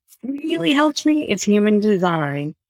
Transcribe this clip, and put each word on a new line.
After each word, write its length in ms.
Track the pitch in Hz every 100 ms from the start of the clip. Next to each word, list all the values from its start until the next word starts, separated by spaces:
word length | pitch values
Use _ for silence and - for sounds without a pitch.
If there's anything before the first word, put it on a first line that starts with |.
| _ -
really 500 | 240 277 320 330 330
helped 320 | 285 302 -
me 240 | 302 302 -
is 140 | 196
human 380 | - 208 208 208
design. 760 | 214 196 180 165 143 143 147 - _